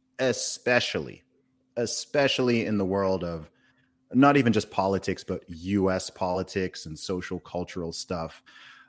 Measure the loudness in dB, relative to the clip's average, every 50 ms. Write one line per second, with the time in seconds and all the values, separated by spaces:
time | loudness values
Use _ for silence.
0 | _ _ _ -2 0 0 0 0 -2 -4 -6 -4 0 2 2 2 2 0 -2 -4
1 | -6 -8 -12 -16 _ _ _ _ _ _ _ _ _ _ -6 -4 -4 -2 -2 -4
2 | -6 -2 0 2 2 2 2 2 2 4 4 2 2 0 0 0 0 0 2 2
3 | 2 2 2 0 0 -4 -6 -8 -10 -14 _ _ _ _ _ _ _ _ _ _
4 | _ -2 4 6 8 8 8 6 6 4 4 4 2 0 0 0 2 2 2 0
5 | 0 -2 -4 -4 -4 -6 -8 -8 -8 -12 -14 -10 -4 0 2 2 2 2 2 0
6 | -2 -6 -6 -4 -4 -2 -2 -2 -4 -4 -4 -4 -4 -4 -6 -10 -14 -12 -12 -10
7 | -6 -6 -6 -6 -6 -6 -8 -10 -10 -8 -8 -8 -8 -6 -8 -8 -8 -8 -8 -8
8 | -8 -8 -6 -6 -6 -8 -10 -14 -20 -20 -20 -20 -20 -20 -20 -20 -20